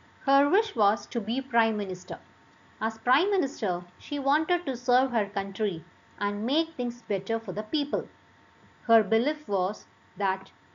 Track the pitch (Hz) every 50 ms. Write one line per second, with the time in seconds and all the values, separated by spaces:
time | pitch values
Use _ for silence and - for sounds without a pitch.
0 | - - _ _ - - 277 269 285 285 311 403 453 - - 240 208 196 214 226
1 | - - - 233 196 208 233 262 262 - - 233 226 226 220 208 202 190 185 180
2 | - - 180 - - - _ _ _ _ _ _ _ _ _ - 208 226 226 -
3 | - 247 254 285 359 415 415 381 285 269 - - 233 190 175 175 180 - - -
4 | - - 285 285 262 262 277 311 320 - 359 349 349 277 262 240 - - 240 254
5 | 262 262 233 226 202 196 - 196 196 196 196 - 220 208 175 160 156 - - _
6 | _ _ _ - 202 202 208 202 214 240 277 320 330 320 - - 247 240 233 -
7 | - - 208 190 196 - 226 226 226 - 170 180 214 - - 302 285 294 - 180
8 | - - - _ _ _ _ _ _ _ _ _ - - _ _ - - 226 226
9 | 208 185 220 226 240 285 311 302 - - 202 190 180 190 214 - - _ _ _
10 | _ _ _ 185 196 190 190 190 - - - _ _ _